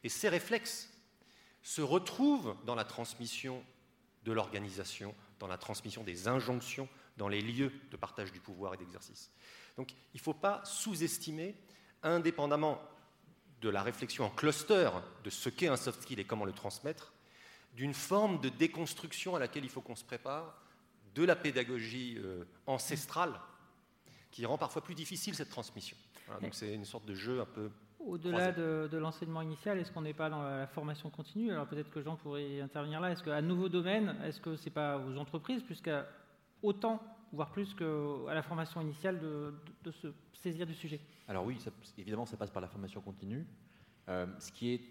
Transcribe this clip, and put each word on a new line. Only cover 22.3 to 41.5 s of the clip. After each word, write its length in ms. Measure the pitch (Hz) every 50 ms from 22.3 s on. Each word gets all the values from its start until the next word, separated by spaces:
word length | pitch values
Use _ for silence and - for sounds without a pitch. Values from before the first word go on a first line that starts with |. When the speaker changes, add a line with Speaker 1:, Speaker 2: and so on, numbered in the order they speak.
| 92 90 87 - - - -
Speaker 1:
ancestrale, 720 | - 135 123 - - - 156 - - - 160 175 170 120 90 - - - - - - - _ _ _ _ _ _ - - - - _
qui 140 | - - 117
rend 120 | 113 135 151
parfois 260 | 165 - - 165 -
plus 120 | - 175
difficile 400 | 147 165 - 190 - - - 175
cette 140 | 147 147 -
transmission. 460 | - - 110 - - 107 - - - - - - - - -
Voilà, 160 | - 107 101
donc 120 | 98 - -
Speaker 2:
Et 20 |
Speaker 1:
c'est 180 | - 110 107 104
une 120 | 107 101
sorte 200 | 101 - 113 104
de 80 | 107 101
jeu 280 | 95 98 117 127 127
un 40 | 110
peu 240 | - - 110 107 107 104 - - - - -
Speaker 2:
au-delà 520 | 339 233 175 175 156 180 175 175 180 185
Speaker 1:
croisé. 100 | 175 165
Speaker 2:
de, 280 | 165 160 160 156 156 151
de 60 | 156 160
l'enseignement 440 | 156 160 160 - - 160 160 160
initial, 380 | 160 156 156 - - 214 208 190
est-ce 120 | 170 -
qu'on 100 | - 170
n'est 120 | 156 151 151
pas 160 | 156 156 156
dans 120 | 151 151
la 260 | 147 139 139 135 135 135
formation 420 | - - 147 151 151 147 - 160
continue ? 420 | - - 151 - - 208 226 233
Alors 160 | 190 151 143 139
peut-être 220 | 147 147 151 147
que 120 | - 156
Jean 140 | 143 156 160
pourrait 440 | 156 - 147 143 143 147 143 139 139
intervenir 400 | 139 139 - 151 147 151 151 156
là. 120 | 175 185
Est-ce 120 | 175 175 -
qu'un 180 | 156 147 147
nouveau 280 | 151 170 180 175 185 190
domaine, 460 | 175 180 170 180 196 220 220 190 - - -
est-ce 180 | 156 151 -
que 140 | - 165 160
c'est 140 | 151 - 156
pas 280 | - 151 151 147 143 139
aux 200 | 131 135 131 139
entreprises, 460 | 147 143 - 160 - - 254 247 -
puisqu'à 440 | - 175 - - 165 151 143 139 - - - - - - - _ _ _ _
autant, 400 | - 208 196 202 - 226 226 220 - - - - - -
voire 200 | - 147 156 147
plus 220 | - 196 202 196 196
qu'à 600 | - 175 160 156 151 147 147 143 131 127 139 151
la 100 | 156 147
formation 380 | - 170 160 160 156 - 170
initiale, 380 | 160 156 147 151 - 190 185 175
de, 340 | 156 160 151 147 147 147 147 151 151 - - - -
de, 60 | 170
de 20 |
se 160 | 156 - - 156 147 - - - -
saisir 340 | - - 185 165 160 175 165
du 60 | 165
sujet ? 260 | - - 156 151 147 151 - - - - -
Speaker 3:
Alors 180 | 101 95 90
oui, 140 | 110